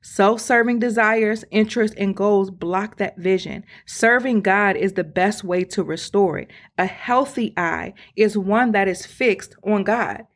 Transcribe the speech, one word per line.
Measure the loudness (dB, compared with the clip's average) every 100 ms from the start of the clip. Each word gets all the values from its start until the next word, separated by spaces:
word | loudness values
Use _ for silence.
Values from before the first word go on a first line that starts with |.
| -8
Self-serving | 2 2 2 0 2 2 0
desires, | 0 2 2 2 0 -2 -2
interests, | 0 0 0 -2 -2
and | -4
goals | 0 2 2 0
block | -4 -4 -4 -4 -6
that | -8 -4
vision. | 0 0 -2 -12 -16 -20 -16
Serving | 0 2 2 2 0
God | 2 2 2 0
is | -2
the | -2
best | -4 0 0 -2 -4
way | -4
to | -2 -4
restore | -4 -6 -2 0 0 -2
it. | -10 -20 -12 -4
A | -4
healthy | -4 0 0 0 -4 -4 -2
eye | -4 -4 -8 -16 -16 0
is | 2 2
one | 0 2 2
that | 2 0
is | -2 -10
fixed | -2 0 0 -6 _
on | -2 0 0
God. | -2 -2 -6 -16